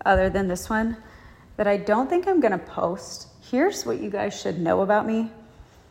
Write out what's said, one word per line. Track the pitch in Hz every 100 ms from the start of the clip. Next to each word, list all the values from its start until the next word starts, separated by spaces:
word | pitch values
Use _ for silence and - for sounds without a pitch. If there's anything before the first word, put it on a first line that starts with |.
| 202
other | 190 190
than | 196 190
this | 180 -
one | 220 226 226 - - - - - -
that | 208
I | 202
don't | 214 214 269
think | 359 392
I'm | 359
gonna | 240 180
post. | - - 175 190 - - - - -
Here's | 247 370 403
what | 233 226
you | 208
guys | 196 208 -
should | 202 175
know | 165 185
about | 196 208 220
me. | 220 226 - - - - - -